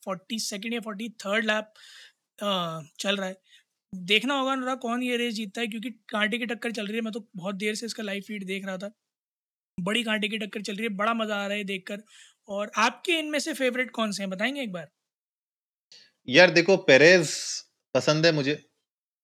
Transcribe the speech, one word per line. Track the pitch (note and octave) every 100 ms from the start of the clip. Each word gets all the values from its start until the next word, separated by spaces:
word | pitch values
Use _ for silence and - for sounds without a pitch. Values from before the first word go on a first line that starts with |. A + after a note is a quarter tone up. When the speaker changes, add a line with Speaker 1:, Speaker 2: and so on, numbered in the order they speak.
| G3+
Speaker 1:
फ़ोर्टी | F#3+ - A3+
सेकंड | - G#3 A3+
या | A#3
फ़ोर्टी | A3 G3+ A3+
थर्ड | - G3 G#3+ A3
लैप, | G#3+ G#3+ - - - - _ _ -
अ, | G3+ F#3+ E3+ D#3+ C#3+ -
चल | G3+ G3+
रहा | F#3+
है। | F#3+ _ - _ _ _ F#3+
देखना | F3 G#3 B3+
होगा | C#4 C4
अनुराग | C4+ B3+ C4
कौन | A#3+ B3
ये | B3 A#3+
रेस | A#3+
जीतता | A3 G#3 A3+
है, | A#3
क्योंकि | A3+ A#3+
कांटे | G#3+ - G#3+ G#3 A#3
की | A#3+
टक्कर | A#3+ A#3
चल | A3+ G3+
रही | A3+
है। |
मैं | A3
तो | A3+ A3+ F#3+
बहुत | F3+ F#3+
देर | G#3+ G#3+
से | A3+
इसका | G#3+
लाइव | G#3 G3
फीड | G3 G#3+ F#3
देख | F#3+ G3
रहा | F#3
था, | G3+ - _ _ _ _ _ _ _ -
बड़ी | F3+ A3+
कांटे | A3 G#3+ G#3
की | A3
टक्कर | G3+ A3
चल | G3+ G3+
रही |
है, | A3+
बड़ा | G3 G#3+
मजा | A#3 G#3+ G3+
आ | G3+
रहा | G#3
है |
देखकर। | G3 G3 - G#3 - - - _ -
और | G3+ G#3 -
आपके | A3+ A3+ -
इनमें | E4 D4+ D4
से | E4
फेवरेट | B3+ B3+ B3 A#3+
कौन | - A3
से | G3
हैं, | G3
बताएंगे | F#3 A#3 C#4+
एक | A#3
बार? | F3+ D3+ _ _ _ _ _ _ _ _ _ _ - - _ -
Speaker 2:
यार | C3+ F3+
देखो, | E3 E3 F#3
पेरेज | - C3 D#3 F#3 D#3 - - - - _ _
पसंद | B2+ D#3 D#3 E3
है |
मुझे | D#3 C#3 D3+ - _ _ _ _ _